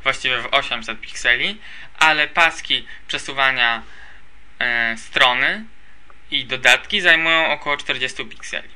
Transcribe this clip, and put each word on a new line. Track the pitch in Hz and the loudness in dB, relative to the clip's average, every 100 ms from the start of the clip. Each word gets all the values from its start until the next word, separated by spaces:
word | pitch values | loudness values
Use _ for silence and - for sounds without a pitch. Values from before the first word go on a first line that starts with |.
właściwie | 135 131 131 127 | 0 -2 0 -2
w | 120 | 2
osiemset | 139 131 120 113 110 | 0 0 -6 -6 -10
pikseli, | - - 127 123 160 208 - - - - | -8 -4 2 2 0 -6 -12 -14 -14 4
ale | 156 151 147 | 4 6 2
paski | - 165 160 - 131 117 - - | 4 4 4 -4 -4 -4 -14 -8
przesuwania, | 143 - 139 135 131 120 117 113 - - - - - - - | -6 -6 2 2 4 2 2 -4 -14 -14 -14 -14 -14 -14 -4
e, | 123 120 117 113 | -2 0 0 -2
strony | - - 131 123 139 196 220 - - - - - - | -4 2 4 4 0 0 -6 -14 -14 -14 -14 -14 -6
i | 143 123 | -6 -4
dodatki | 127 127 127 - 208 | 2 4 4 4 0
zajmują | 180 160 165 165 160 | 4 4 6 4 4
około | 147 - 143 | 0 0 -4
czterdziestu | - 131 127 - 117 | -2 -2 -2 -4 -8
pikseli. | - - 87 - | -10 -8 -8 -8